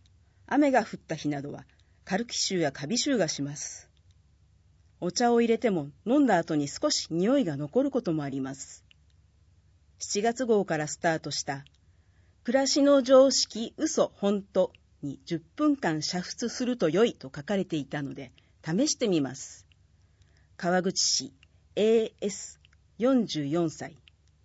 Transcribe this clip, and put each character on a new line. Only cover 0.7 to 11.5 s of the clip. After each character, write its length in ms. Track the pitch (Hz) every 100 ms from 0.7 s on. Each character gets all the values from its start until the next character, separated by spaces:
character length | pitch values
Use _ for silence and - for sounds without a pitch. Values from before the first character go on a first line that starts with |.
が 80 | 240
降 160 | - 185
っ 20 |
た 160 | -
日 140 | 156 147
な 120 | 143
ど 120 | 143
は、 120 | 147 - _ _ _
カ 120 | - 190
ル 100 | 233
キ 100 | -
臭 220 | - 185
や 140 | 147
カ 160 | - 143
ビ 100 | -
臭 180 | - 240
が 120 | 156
し 120 | -
ま 140 | 143
す。 340 | 151 - - - _ _ _ _ _ _ _ _ _ _ -
お 100 | 180
茶 200 | - 240
を 80 | 233
入 60 | 233
れ 120 | 226
て 120 | 233
も、 200 | 175 143 -
飲 160 | 202 294
ん 60 | 262
だ 100 | 175
後 180 | 165 151
に 100 | 143
少 240 | - 302
し 160 | - -
匂 280 | 165 202 285
い 60 |
が 120 | 175 139
残 280 | 147 247
る 60 | 277
こ 120 | 254
と 100 | 185
も 120 | 156
あ 40 | 143
り 120 | 135
ま 140 | 131
す。 300 | - - - _ _ _ _ _ _ _ _ _ _ _ -
七 220 | - 202
月 240 | 226 240
号 200 | 240 202
か 120 | 185 151
ら 120 | 151
ス 100 | -
タ 160 | 170
ー 40 | 160
ト 100 | 147
し 140 | -
た、 200 | -